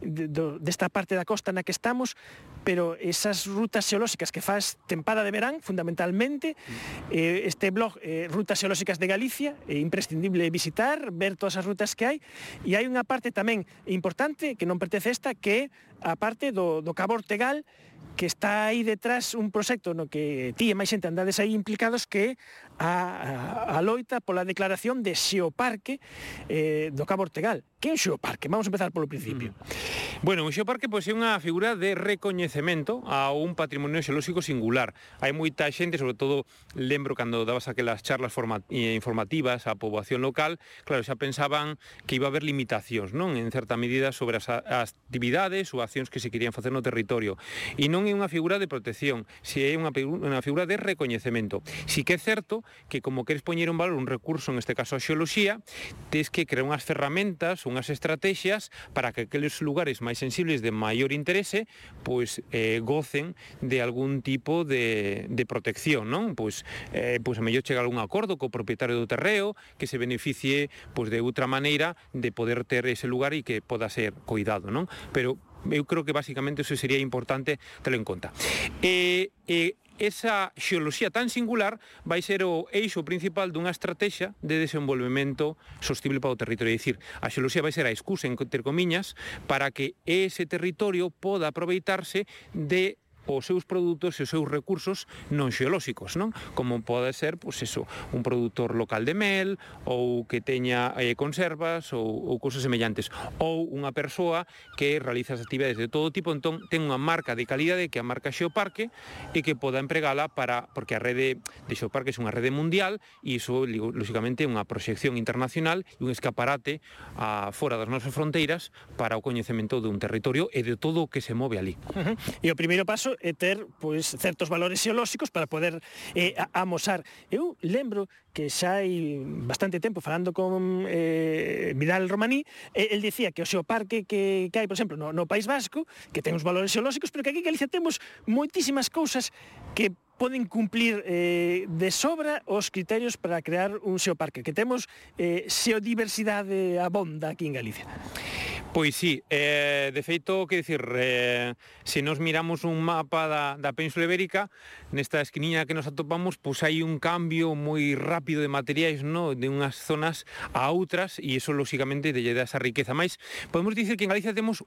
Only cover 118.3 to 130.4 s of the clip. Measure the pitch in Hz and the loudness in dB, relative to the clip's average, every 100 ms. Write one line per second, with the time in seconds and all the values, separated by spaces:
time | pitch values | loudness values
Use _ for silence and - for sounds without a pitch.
118.3 | 165 147 165 - - - - 113 110 135 | 2 2 0 -4 -16 -14 -4 0 0 0
119.3 | 120 113 113 110 131 110 101 104 110 131 | -2 0 -2 0 0 0 0 0 0 2
120.3 | 131 190 135 117 117 156 160 156 135 - | 2 2 0 0 0 0 0 0 -2 -2
121.3 | 113 131 104 95 - - 196 165 226 - | -2 0 0 -2 -6 -6 -2 0 0 -4
122.3 | - 165 160 165 180 190 214 269 - 175 | 0 0 2 2 2 2 0 0 0 -2
123.3 | 156 180 202 139 - 156 156 156 - 196 | 0 2 0 -2 -6 -2 0 -2 0 0
124.3 | 165 160 170 175 190 226 226 240 - 302 | 0 0 2 2 2 2 2 0 -2 -2
125.3 | 175 156 156 170 165 - - - 175 175 | -2 -2 0 0 -2 -10 -14 -6 2 2
126.3 | 185 185 180 185 165 202 180 - - - | 2 -2 0 0 0 2 0 -2 -16 -4
127.3 | 226 349 - 165 233 269 208 196 - _ | 0 0 -2 0 0 0 -2 -4 -8 _
128.3 | - 147 - 180 196 190 175 156 143 135 | -6 -4 0 2 2 2 0 -2 -4 -4
129.3 | 147 123 123 196 175 226 185 147 165 180 | -4 -2 0 0 0 -2 -2 -2 0 0
130.3 | 175 | 0